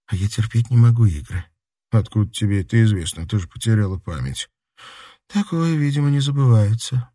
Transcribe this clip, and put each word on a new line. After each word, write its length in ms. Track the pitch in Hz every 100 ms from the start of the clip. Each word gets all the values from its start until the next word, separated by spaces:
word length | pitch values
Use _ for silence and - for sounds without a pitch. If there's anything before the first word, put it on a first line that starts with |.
| -
А 80 | 92
я 120 | 101
терпеть 440 | - 110 117 117
не 60 | 120
могу 280 | 117 117 104
игры». 400 | 76 - 87 - _ _ _ _
«Откуда 380 | 107 - 107 104
тебе 320 | - 104 101
это 200 | 87 117
известно? 440 | 110 98 87 - 82
Ты 120 | 107
же 80 | 87
потеряла 500 | - 113 107 101 92
память». 520 | - 80 65 64 - _ _ _ - - - _ _
«Такое, 480 | 208 202 165 165 156
видимо, 340 | 143 143 143
не 100 | 143
забывается». 880 | 139 143 131 113 104 113 - 127 -